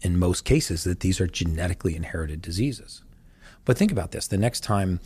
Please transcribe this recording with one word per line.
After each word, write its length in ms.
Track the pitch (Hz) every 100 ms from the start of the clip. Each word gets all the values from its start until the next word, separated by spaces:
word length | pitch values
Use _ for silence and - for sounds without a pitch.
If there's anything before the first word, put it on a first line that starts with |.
in 180 | 92 90
most 260 | 90 87 -
cases 380 | 147 - 82
that 160 | 92 90
these 200 | 92 92
are 80 | 92
genetically 680 | - 85 80 90 92 92 80
inherited 460 | 82 82 78 78
diseases. 600 | 85 87 139 120 - - - - - - - - -
But 140 | 117
think 120 | 208
about 200 | 123 82
this. 160 | - -
The 100 | 98
next 220 | 117 -
time 400 | - 101 95 90